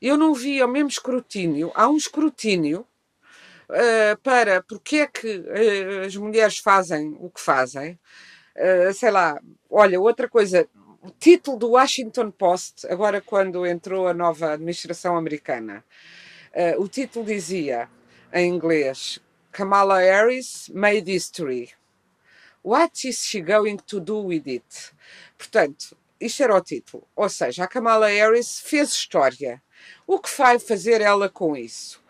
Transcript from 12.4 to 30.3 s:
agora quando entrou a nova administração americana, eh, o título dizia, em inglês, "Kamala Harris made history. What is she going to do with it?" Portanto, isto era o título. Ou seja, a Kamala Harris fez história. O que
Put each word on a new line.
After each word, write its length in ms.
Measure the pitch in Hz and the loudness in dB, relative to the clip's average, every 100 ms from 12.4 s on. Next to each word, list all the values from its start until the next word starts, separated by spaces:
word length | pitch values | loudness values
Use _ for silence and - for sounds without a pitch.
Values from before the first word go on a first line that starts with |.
| 180 190 - - - | 0 0 -4 -14 -8
agora 340 | 180 208 196 | -2 0 -2
quando 440 | - 202 190 180 180 | -2 -2 0 -2 -4
entrou 420 | 175 185 190 185 | -4 -6 -4 -2
a 60 | |
nova 400 | 170 175 156 160 | 0 -2 -2 -4
administração 640 | 151 165 170 160 170 180 170 | -4 -8 -10 -10 -8 -4 -2
americana, 640 | 160 147 - 123 110 101 - _ - - - - - | -4 -8 -8 -8 -8 -16 -20 _ -20 -20 -20 -20 -10
eh, 220 | - 175 147 | -2 -2 -2
o 100 | 196 | -4
título 380 | - 262 233 214 | -6 -8 -8 -6
dizia, 640 | 208 165 190 143 120 123 _ _ _ _ | -6 -4 -6 -4 -4 -8 _ _ _ _
em 220 | 175 175 | -2 0
inglês, 640 | 180 160 156 135 135 - - _ _ _ | 0 0 0 0 -6 -10 -12 _ _ _
"Kamala 480 | - 196 202 196 190 | -10 0 2 4 4
Harris 680 | 185 196 226 254 247 - - | 4 4 4 0 -6 -16 -12
made 420 | 185 208 214 175 | -2 0 0 -2
history. 600 | 185 - - 147 127 120 _ _ _ _ _ _ _ _ _ | -4 -6 -8 -6 -6 -10 _ _ _ _ _ _ _ _ _
What 440 | 185 262 330 - 262 | 0 2 2 -2 -8
is 180 | 226 - | -6 -6
she 160 | 214 | -6
going 360 | 165 214 208 202 - | 0 2 2 -4 -8
to 120 | 208 | -10
do 280 | 160 214 196 | -6 -6 -4
with 160 | 165 143 | -6 -6
it?" 440 | 120 - - - _ - - - _ | -10 -12 -20 -20 _ -20 -20 -20 _
Portanto, 600 | - 220 151 143 - - _ _ | -2 0 0 -2 -20 -20 _ _
isto 240 | 226 - | -8 0
era 120 | 262 190 | 2 2
o 60 | |
título. 460 | - 143 - - - - | 0 -8 -12 -20 -10 -4
Ou 140 | 202 | -4
seja, 340 | - 131 131 | -2 -6 -4
a 40 | 180 | -6
Kamala 420 | 254 233 220 214 | -2 2 4 4
Harris 500 | 208 214 233 233 - | 4 4 2 0 -10
fez 300 | - 294 285 | -2 0 0
história. 720 | - - 175 135 127 135 123 _ _ - - - | -4 -2 0 0 0 -8 -10 _ _ -20 -16 -2
O 120 | 392 | -2
que 100 | - | -2